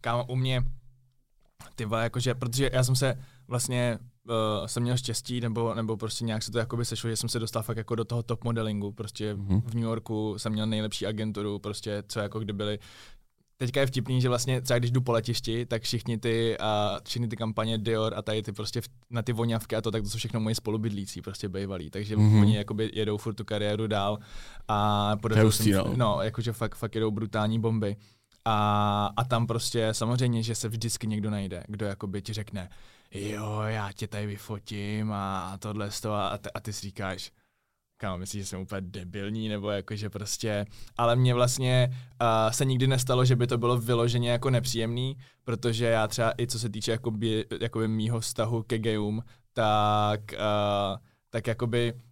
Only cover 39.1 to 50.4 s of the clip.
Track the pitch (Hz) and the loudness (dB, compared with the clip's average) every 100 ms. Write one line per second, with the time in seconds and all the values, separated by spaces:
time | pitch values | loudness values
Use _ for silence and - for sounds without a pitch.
39.1 | 101 101 110 110 104 101 101 95 107 104 | -6 -4 -4 -4 -2 -2 -4 -4 -6 -6
40.1 | 101 107 - 113 104 104 - - - 117 | -8 -6 -4 -2 -2 -4 -8 -12 0 4
41.1 | 120 127 120 123 127 127 127 127 - - | 6 6 6 4 4 2 4 4 0 -12
42.1 | - 120 113 110 117 135 131 131 131 127 | 0 4 6 4 2 2 4 4 4 2
43.1 | 127 127 123 120 120 117 123 113 120 120 | 4 6 6 4 2 4 2 4 4 4
44.1 | 120 120 120 135 127 127 117 113 120 131 | 2 2 2 4 2 2 0 0 0 -4
45.1 | 139 - _ - 117 120 113 120 113 107 | -6 -14 _ -4 0 0 2 4 4 2
46.1 | - 113 - 120 117 117 110 107 113 120 | 2 0 2 -2 -2 -4 -4 -2 0 0
47.1 | 107 113 110 - 107 117 113 110 110 107 | 0 0 0 -2 -4 -4 0 0 0 0
48.1 | 117 113 - 110 117 110 117 110 107 104 | 0 -2 -2 0 0 -2 0 0 0 0
49.1 | 110 117 - _ - 110 107 104 107 104 | -2 -6 -18 _ 0 2 4 4 4 2
50.1 | 104 107 - | 0 -4 -4